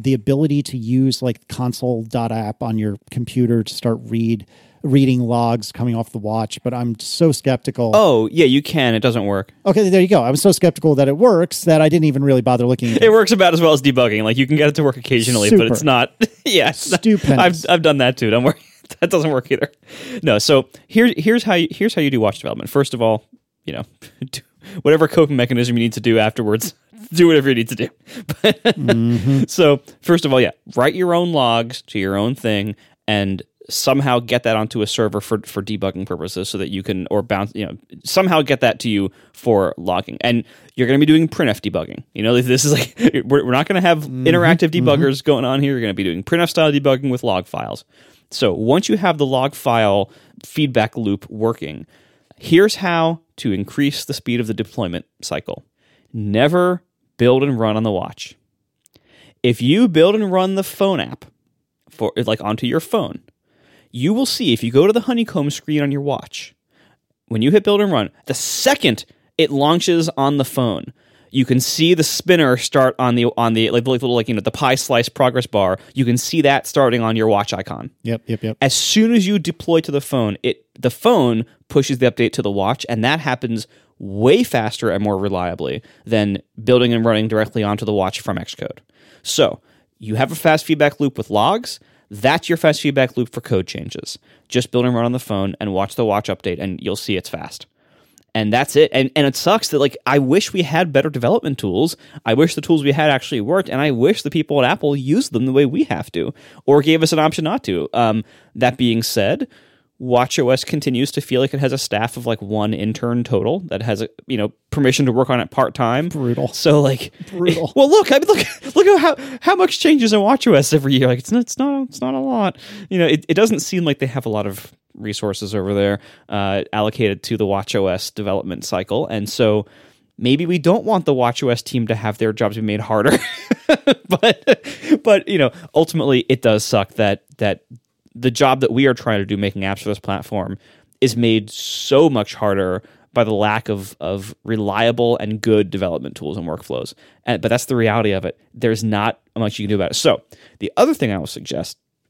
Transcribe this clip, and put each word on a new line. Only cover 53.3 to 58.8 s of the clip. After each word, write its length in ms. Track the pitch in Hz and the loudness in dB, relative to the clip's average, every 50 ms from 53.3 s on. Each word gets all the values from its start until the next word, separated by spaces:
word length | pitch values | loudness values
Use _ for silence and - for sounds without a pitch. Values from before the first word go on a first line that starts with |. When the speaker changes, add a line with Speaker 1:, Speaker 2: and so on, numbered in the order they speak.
| _ - | _ -8
Speaker 2:
to 120 | - 120 95 | -6 -4 -4
increase 520 | 95 98 - - - 143 139 139 - - | -4 -6 -6 -4 -2 -2 -2 -2 -4 -8
the 100 | - 135 | -8 -10
speed 240 | - - 127 120 120 | -8 -6 -4 -4 -4
of 80 | 117 | -4
the 80 | 107 107 | -4 -6
deployment 500 | 107 110 - - - 104 87 107 - - _ _ _ - | -6 -8 -8 -6 -6 -6 -6 -6 -8 -10 _ _ _ -10
cycle. 420 | - - 73 - - - - - _ _ _ _ _ _ _ _ _ - | -8 -8 -8 -8 -10 -12 -14 -16 _ _ _ _ _ _ _ _ _ -10
Never 720 | 113 104 104 101 110 135 147 175 180 180 180 180 175 - _ _ _ _ _ _ | -8 -4 -2 2 2 2 4 4 2 2 0 0 -4 -6 _ _ _ _ _ _
build 260 | - 117 123 127 131 139 | 2 4 4 4 4 2
and 160 | 143 131 110 | 0 0 0
run 180 | 113 107 107 | 0 0 0
on 60 | 110 113 | 0 -2
the 80 | 110 | -2
watch. 460 | 98 90 - - - - - - - _ _ _ _ _ _ _ _ _ | -2 -4 -6 -8 -12 -14 -18 -18 -20 _ _ _ _ _ _ _ _ _